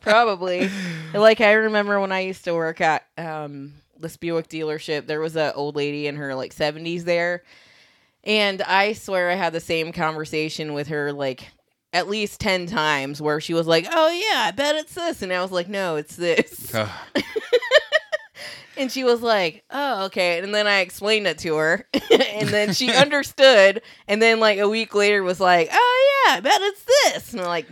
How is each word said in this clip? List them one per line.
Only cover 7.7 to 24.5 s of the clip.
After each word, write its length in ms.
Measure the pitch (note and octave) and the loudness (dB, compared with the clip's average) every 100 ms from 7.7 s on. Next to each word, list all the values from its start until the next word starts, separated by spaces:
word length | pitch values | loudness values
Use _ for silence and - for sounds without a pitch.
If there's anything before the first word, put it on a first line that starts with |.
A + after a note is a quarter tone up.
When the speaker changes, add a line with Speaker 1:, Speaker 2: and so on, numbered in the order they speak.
| _ _ _ _ _ - | _ _ _ _ _ -2
Speaker 1:
And 360 | G#3+ G#3 F#3+ | 0 0 -2
I 280 | G3 F#3 G3+ | 0 0 0
swear 360 | G#3+ - F#3+ F3+ | -2 -4 -2 0
I 60 | F3+ | 0
had 180 | E3+ | -2
the 80 | E3 | -4
same 320 | - E3 D#3+ | -4 -4 -4
conversation 800 | E3+ D#3+ D#3 D3+ D#3+ D#3 D#3 D#3 | -4 -4 -4 -6 -4 -6 -6 -8
with 140 | D3 D3 | -8 -6
her, 240 | D3+ C#3+ | -6 -6
like, 340 | C#3+ C#3 B2+ - _ _ _ _ | -4 -6 -6 -14 _ _ _ _
at 160 | F3 F3 | -4 -2
least 320 | G#3+ G#3 - | -4 -4 -4
ten 240 | - F#3 F3 | -2 -2 -2
times 560 | F#3 D#3 D3 C3+ D3 | -2 0 0 -2 -6
where 180 | D3+ D3+ | -2 -2
she 140 | - | -2
was 140 | E3 D#3+ | -4 2
like, 200 | E3 F3 | 2 2
"Oh, 200 | E4 D#4+ | 0 2
yeah, 320 | F4 G#4+ E4 A3+ | 0 -2 0 -2
I 40 | |
bet 240 | G3 C#4+ D4+ | -2 -2 -2
it's 200 | D#4 - | -6 -6
this." 260 | E4+ - | -6 -6
And 100 | F#3+ | -6
I 100 | F3+ | -4
was 100 | F#3 | -4
like, 180 | F#3 F3 | -4 -6
"No, 260 | G3+ F#3+ D#3 | -6 -4 -4
it's 200 | D3+ - | -8 -6
this." 560 | F3 D#3+ - - - A2+ | -2 0 0 -4 -8 -4
Speaker 2:
Ugh. 140 | G#2+ - - - | -4 -8 -8 -8
Speaker 1:
<laughs> 80 | - - - A#4+ B5 C5+ - D#5 G#5+ D#5 A5+ - - - - - | -6 -8 -2 -2 2 2 2 -4 -4 -10 -10 -18 -18 -18 -20 -8
And 140 | C4 | -6
she 140 | C4 B3+ | -2 2
was 160 | A#3 | 2
like, 420 | A#3 G#3+ F3+ - _ | 2 0 0 -4 _
"Oh, 340 | C4+ C#4+ A3 F#3+ | -6 -4 -4 -4
okay." 320 | G3+ F3+ E3+ | -2 0 0
And 140 | G3 | -2
then 140 | G#3 G#3 | -2 2
I 120 | G3+ | 0
explained 480 | F3+ - G3+ A3 G3+ | 0 -4 -2 0 0
it 100 | D#3 | -4
to 160 | F3 D#3 | -4 0
her. 320 | D#3 F#3 - | 2 0 -2
<laughs> 180 | - - | -6 4
And 380 | - - G#3 G#3+ | 4 4 -2 -2
then 240 | G#3 G#3 | 0 0
she 180 | F3 B3+ | -2 0
Speaker 2:
<laughs> 20 | |
Speaker 1:
understood. 880 | B3+ C#4+ D4 C#4 - C4+ A#3+ G3 G3 - - - | 2 4 2 -4 4 8 8 8 4 -8 -20 -4
And 120 | G#3 | 2
then, 200 | A3+ A3+ | 4 4
like, 180 | A3 | 4